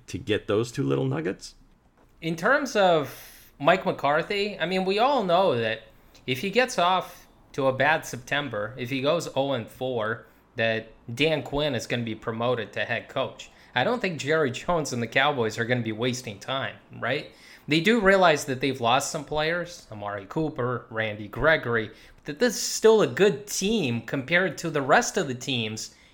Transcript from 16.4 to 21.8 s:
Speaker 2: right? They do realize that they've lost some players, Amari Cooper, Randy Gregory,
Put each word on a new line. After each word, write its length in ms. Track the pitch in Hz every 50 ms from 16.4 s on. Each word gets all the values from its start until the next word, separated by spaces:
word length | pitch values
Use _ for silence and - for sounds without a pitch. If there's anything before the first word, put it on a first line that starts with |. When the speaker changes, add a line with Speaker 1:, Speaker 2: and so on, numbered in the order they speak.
| - - 131 135 123 104 98 98 - - 123 120
Speaker 2:
right? 300 | 113 113 131 151 156 - - - - - - - - -
They 140 | 143 165
do 180 | 160 208 233 233
realize 460 | 196 190 196 196 185 170 151 143 -
that 160 | - 131 123
they've 180 | 139 139 127 -
lost 320 | 117 113 123 139 135 -
some 140 | - 160 139
players, 640 | - 151 151 151 160 170 175 170 170 - - - -
Amari 340 | 110 104 101 101 101 101 98 -
Cooper, 560 | - 160 160 151 143 - 120 123 123 117 - -
Randy 380 | - 110 110 107 104 107 107 101
Gregory, 640 | - - 127 156 160 - - 120 117 113